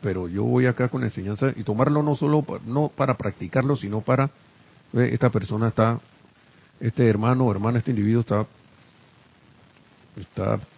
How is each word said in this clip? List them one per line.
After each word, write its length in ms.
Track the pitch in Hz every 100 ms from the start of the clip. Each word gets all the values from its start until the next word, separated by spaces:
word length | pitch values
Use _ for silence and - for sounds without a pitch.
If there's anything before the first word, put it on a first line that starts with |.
Pero 260 | - 92 87
yo 160 | 95
voy 220 | 117 123 127
acá 240 | 120 123
con 120 | 131
la 60 | 117
enseñanza, 440 | 110 98 104 135 -
y 80 |
tomarlo 400 | 107 104 139 147
no 120 | 151 139
solo 260 | 147 151
pa-, 160 | 147 98 110
no 240 | 131 151
para 260 | - 131 123
practicarlo, 580 | 104 - 92 131 135 143
sino 260 | 101 107
para, 280 | 104 131 139 - _ _ _ _ _
"Ve, 220 | 117 123
esta 160 | 135 127
persona 400 | 104 98 107 113
está, 300 | - 113 120 - _ _ _ _ _ _ -
este 280 | 117 - 120
hermano 380 | 104 117 127 127
o 60 |
hermana, 280 | 98 110 120
este 120 | 135
individuo 300 | 117 104 117
está, 240 | 113 101 107 _ _ _ _ _ _ _ _ _ _ - _ _ _ _ _ -
está 420 | 95 - 98 104 -